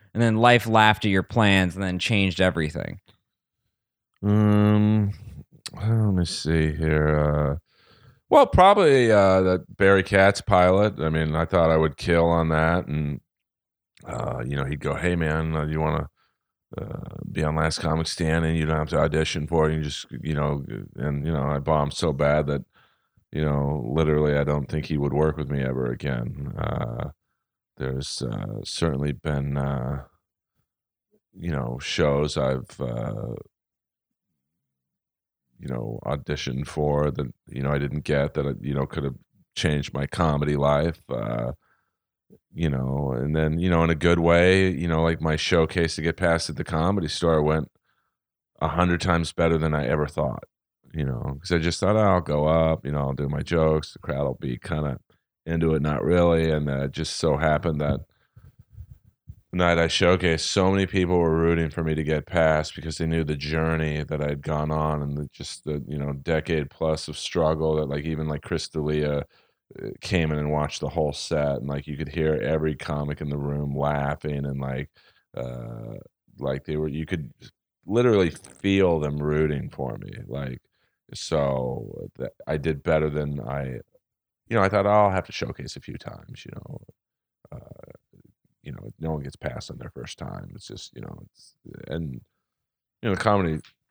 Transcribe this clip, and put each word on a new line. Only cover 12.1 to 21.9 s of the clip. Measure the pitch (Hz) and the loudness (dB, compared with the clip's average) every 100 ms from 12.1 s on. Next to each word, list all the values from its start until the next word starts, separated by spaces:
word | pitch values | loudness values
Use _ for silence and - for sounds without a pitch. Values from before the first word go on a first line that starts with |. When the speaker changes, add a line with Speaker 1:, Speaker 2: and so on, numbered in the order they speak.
| 85 82 | 4 4
Speaker 2:
on | 82 80 | 2 2
that, | 78 80 87 - | 2 2 0 -2
and, | 76 73 69 - _ _ _ _ _ _ _ - | -2 -2 -6 -12 _ _ _ _ _ _ _ -10
uh, | - - 62 60 | -6 -6 -6 -6
you | 69 | -4
know, | 69 | -4
he'd | 71 | -4
go, | 73 71 | -4 -2
"Hey, | 87 87 | 0 0
man, | 78 78 80 78 | 0 -2 -2 -2
uh, | 76 | -2
you | 78 | -2
wanna, | 78 76 76 - _ _ _ _ _ - | 0 -2 -4 -12 _ _ _ _ _ -12
uh, | - - - - - | -10 -10 -12 -12 -10
be | - | -4
on | 76 78 | -2 0
Last | 80 - | 0 -2
Comic | 80 80 80 | -2 -2 -2
Stand, | - 80 82 80 | -2 0 2 2
and | 80 | 0
you | 78 | 0
don't | 78 | 0
have | 76 | 0
to | 78 | 0
audition | 78 78 78 82 76 | 2 0 0 -4 -2
for | 82 78 | 2 2
it. | 78 | 0
You | |
just, | 76 - - - | -4 -8 -10 -10
you | 78 | -4
know," | 73 73 71 - 53 - - | -2 -2 -2 -6 -12 -12 -8
and, | 71 71 76 | -4 -4 -2
you | |
know, | 78 | -2
I | 69 71 | -2 -2
bombed | 69 78 73 | 0 2 0